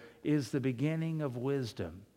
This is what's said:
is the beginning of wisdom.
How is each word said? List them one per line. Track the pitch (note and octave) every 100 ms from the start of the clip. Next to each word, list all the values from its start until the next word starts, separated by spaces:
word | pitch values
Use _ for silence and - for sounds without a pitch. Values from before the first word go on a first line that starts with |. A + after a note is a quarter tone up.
| - -
is | - D3+ B2
the | D3
beginning | B2+ A#2+ D3 D#3+ E3 D#3+
of | D3 A#2+
wisdom. | C3 C#3 A#2 - F2 F2 G2